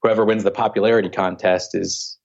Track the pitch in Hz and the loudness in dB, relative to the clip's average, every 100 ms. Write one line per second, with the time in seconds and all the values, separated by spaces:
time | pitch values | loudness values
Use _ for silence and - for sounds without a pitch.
0 | 113 110 107 110 98 98 113 107 104 117 | 2 2 2 2 0 0 -2 0 2 2
1 | 95 - 92 87 95 92 - 92 - - | 0 -2 -4 0 0 0 0 -6 -4 -6
2 | - - | -10 -16